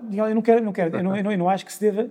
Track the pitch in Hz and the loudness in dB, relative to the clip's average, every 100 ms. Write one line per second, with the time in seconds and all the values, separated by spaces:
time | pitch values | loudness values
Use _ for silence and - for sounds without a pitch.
0 | 233 202 220 220 226 233 220 196 170 202 | -6 -4 0 2 4 4 2 -2 -2 0
1 | 185 202 202 202 175 190 - - 214 202 | -2 -2 0 0 2 0 -4 -2 0 0
2 | 233 | -2